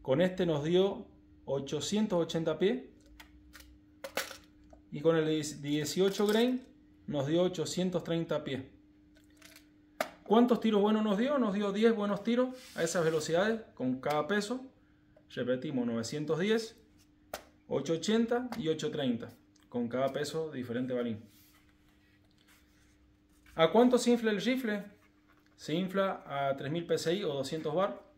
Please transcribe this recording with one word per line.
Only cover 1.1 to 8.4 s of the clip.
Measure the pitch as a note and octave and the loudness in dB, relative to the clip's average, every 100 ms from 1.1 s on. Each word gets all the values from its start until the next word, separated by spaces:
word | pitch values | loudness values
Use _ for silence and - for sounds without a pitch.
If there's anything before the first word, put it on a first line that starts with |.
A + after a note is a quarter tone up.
| - - - - | -20 -20 -20 -6
ochocientos | C#3 C3+ D3+ - G#3 G#3+ F3+ | -4 -4 -6 -2 -2 0 0
ochenta | E3 E3+ E3 D#3 | 0 -2 -2 0
pies. | F#3 B3 - - - - - - - - - - - - - - - - - - - - - | 0 0 -6 -20 -20 -20 -20 -20 -20 -20 -20 -20 -20 -16 -10 -8 -8 -12 -20 -20 -20 -20 -14
Y | D3 | 0
con | D#3 E3 | 2 4
el | D#3 | 2
de | D#3 D3 - | 0 -2 -8
dieciocho | D3 D3 C#3+ - G3 F#3+ G#3 | -4 -2 -2 2 0 2 2
grain | G#3+ A#3+ B3+ - - - - - | 4 2 0 -6 -20 -20 -20 -6
nos | D3 C#3 | -4 0
dio | E3 | 2
ochocientos | F3+ F3+ D3 - F#3 F3+ | 2 0 -6 -2 0 -2
treinta | - E3+ E3 D3+ | -2 -2 0 -2